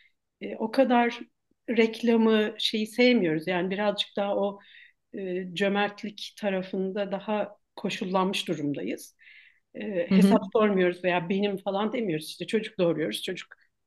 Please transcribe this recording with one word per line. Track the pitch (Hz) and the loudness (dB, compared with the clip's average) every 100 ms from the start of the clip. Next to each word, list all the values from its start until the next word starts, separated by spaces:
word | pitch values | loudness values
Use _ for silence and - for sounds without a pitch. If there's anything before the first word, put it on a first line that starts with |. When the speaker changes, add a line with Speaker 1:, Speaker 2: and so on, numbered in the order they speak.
| _ _ _ _ | _ _ _ _
Speaker 1:
e, | 202 220 | -12 -6
o | 220 | -2
kadar | 262 240 240 240 240 - _ _ _ - | 2 4 4 2 -2 -14 _ _ _ -2
reklamı | 226 226 220 233 233 220 214 214 - | 2 2 2 2 4 6 4 2 -2
şeyi | - 214 214 | -4 -2 -2
sevmiyoruz. | - 247 240 175 156 180 | 4 6 6 2 0 0
Yani | 180 185 | -2 0
birazcık | 190 208 202 - - | 0 0 0 -4 -2
daha | 202 202 | -2 0
o, | 202 202 - - - _ _ | -2 -4 -16 -20 -20 _ _
e, | 202 190 180 185 170 | -10 -6 -6 -6 -2
cömertlik | 196 202 202 208 208 - - - | 0 2 0 -4 -12 -12 -16 -6
tarafında | 208 190 185 196 190 185 196 | -4 -4 -4 -4 -4 -4 -4
daha | 190 220 214 - - _ - | -6 -4 -4 -4 -10 _ -8
koşullanmış | 190 - 190 185 185 190 - | -6 -6 -2 0 0 -2 -4
durumdayız. | 156 143 139 220 - - _ - - - _ _ - | -4 -2 -4 -6 -8 -12 _ -20 -20 -20 _ _ -10
E, | 214 185 - | -4 -4 4
Speaker 2:
Hı | 196 | 6
hı. | 196 214 | 8 6
Speaker 1:
hesap | - | 2
sormuyoruz | 226 214 190 180 180 | 2 4 4 2 2
veya | 185 175 170 | 0 0 0
benim | 196 202 190 | 0 0 -2
falan | 202 190 220 | -4 -2 -2
demiyoruz. | 247 214 156 - | -2 -2 -4 -6
İşte | - 170 | -12 -4
çocuk | 220 214 - | -2 -2 0
doğuruyoruz, | 170 147 180 214 | 0 2 -2 -4
çocuk, | - 180 - - _ _ | -8 -10 -12 -20 _ _